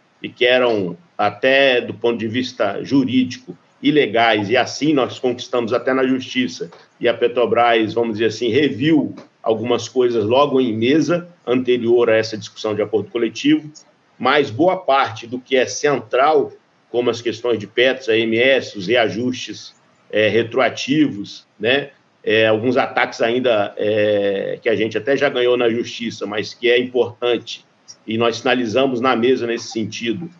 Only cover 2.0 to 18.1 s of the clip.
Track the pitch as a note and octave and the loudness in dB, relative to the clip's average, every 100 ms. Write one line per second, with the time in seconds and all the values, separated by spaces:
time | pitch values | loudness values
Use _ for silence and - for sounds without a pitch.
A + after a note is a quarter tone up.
2 | A#2+ A2+ A2 A#2 B2+ - G#2 G2 F#2+ C#3 | -2 -2 -2 -4 -6 -2 -4 -4 -2 0
3 | A#2+ B2+ B2+ - - - _ _ C3 D3+ | 2 2 0 -4 -16 -20 _ _ 0 2
4 | A#2 A2 A#2 G#2+ G2 B2 A2+ - D3 C#3+ | 2 4 2 2 2 0 0 -2 0 2
5 | A2+ - B2+ A#2+ - B2 A2 A#2+ C3 C3 | 0 -2 -4 -4 -4 -4 -2 -2 0 0
6 | C3 C3 A2 B2+ A#2+ - - - - - | 2 0 -4 -4 -4 -6 -14 -16 -20 -4
7 | A#2+ A#2 A#2+ B2+ G#2+ A2+ A#2+ A#2 A2 F2 | -2 2 0 2 0 4 4 4 2 0
8 | A#2 G#2+ A2 A2 B2 A#2+ C#3+ G#2+ D3 D#3 | -2 0 -2 0 0 2 0 0 2 2
9 | G#2+ - - _ A#2 A2 B2 A#2 - C3 | 0 -6 -18 _ -2 -2 0 -2 -2 0
10 | B2 A#2 G#2 B2+ C#3+ C3 B2 G#2+ A#2+ D#3 | 2 2 2 4 4 2 0 0 2 2
11 | - A#2+ - - - B2+ B2 B2 A2+ A#2+ | 2 -2 -4 -12 -2 -2 0 0 2 2
12 | A#2 A2 A2 A2 - - A2 G#2 G#2 G#2+ | 4 2 0 -6 -12 -8 -6 -2 -2 -2
13 | G2 A#2+ A#2 A#2 C#3+ D#3 D3+ - - _ | -2 -4 -4 -2 0 0 0 -18 -20 _
14 | _ - B2+ D3 A#2 A2 F3 F#3 - C3+ | _ -4 0 2 0 0 0 0 0 2
15 | A#2+ A2 A#2 B2+ - C3 G#2+ - D3 C3 | 0 -4 -10 -12 -2 0 0 -2 -2 -2
16 | G#2+ B2 D3 D3+ A#2+ - _ _ _ A#2+ | -2 0 4 2 0 -6 _ _ _ -2
17 | A#2+ A2 A#2 G#2+ A#2+ A2 G2+ - C3 B2+ | -2 -2 -4 -4 -2 -4 -4 0 0 0
18 | - | 0